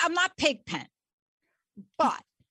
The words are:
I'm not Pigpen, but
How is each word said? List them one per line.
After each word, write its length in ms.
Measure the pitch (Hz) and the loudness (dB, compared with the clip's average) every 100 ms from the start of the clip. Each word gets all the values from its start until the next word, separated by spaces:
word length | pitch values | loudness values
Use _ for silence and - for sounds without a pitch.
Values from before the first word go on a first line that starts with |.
I'm 100 | 330 | 2
not 240 | 349 370 - | 0 -2 0
Pigpen, 480 | 311 269 - 165 - _ _ _ _ _ _ _ _ - - - | 0 -2 -6 -10 -10 _ _ _ _ _ _ _ _ -20 -14 -2
but 240 | 285 165 - _ _ | 0 -2 -10 _ _